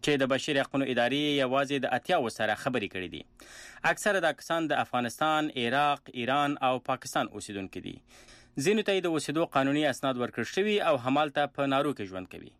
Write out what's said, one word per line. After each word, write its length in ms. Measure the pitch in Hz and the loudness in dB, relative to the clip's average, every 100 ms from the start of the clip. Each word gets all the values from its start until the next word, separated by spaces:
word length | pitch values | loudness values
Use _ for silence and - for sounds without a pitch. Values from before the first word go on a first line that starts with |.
چې 180 | - 147 | 2 2
د 80 | 135 | 2
بشري 300 | 131 - 139 | 0 2 0
حقونو 260 | 131 139 131 | 2 0 0
ادارې 280 | 120 120 139 151 143 | 2 2 2 0 2
یوازې 420 | 131 131 139 139 | 2 2 2 0
د 80 | 123 123 | 0 -2
اتیاوو 340 | - 180 120 - | 2 2 2 0
سره 200 | 107 104 | 0 0
خبرې 260 | - 127 98 | 0 -2 -2
کړې 140 | 95 90 | -6 -8
دي. 80 | - - - - - - - 160 | -10 -14 -20 -20 -20 -18 -6 -2
اکثره 320 | 170 - 202 165 | 0 2 2 2
دا 60 | 143 | 0
کسان 300 | - 165 160 | -2 -2 0
د 80 | 143 | 0
افغانستان، 680 | 117 123 120 - 156 156 151 - | 0 0 -2 0 2 2 0 -2
عراق، 460 | 117 135 147 143 - 127 | 0 2 2 0 -4 -6
ایران 340 | 120 139 143 147 131 | 0 2 2 2 0
او 20 | 127 - | 0 -2
پاکستان 420 | 127 135 160 120 | -6 -2 -2 -2
اوسیدونکي 500 | 104 - 101 95 - 92 | -6 -8 -8 -8 -10 -12
دي. 80 | - _ - - - - - | -14 _ -20 -20 -20 -14 -4
ځینو 180 | 139 220 208 | 2 2 2
ته 80 | 196 | 0
یې 60 | 175 | 2
د 120 | 160 | -2
اوسیدو 280 | 139 151 165 143 | -2 -2 0 2
قانوني 280 | 135 147 151 | 2 2 2
اسناد 300 | 147 139 123 | 0 -2 -2
ورکړل 260 | 120 - 113 - | -2 -4 -4 0
شوي 200 | 208 208 165 | 2 2 2
او 40 | 147 120 | 2 2
همالته 400 | 139 151 143 143 - | 2 2 0 -2 0
په 100 | 139 | 0
نارو 200 | 135 147 | 2 0
کې 180 | 131 101 | -2 -6
ژوند 200 | 92 92 | -8 -10
کوي. 180 | 85 78 _ | -14 -16 _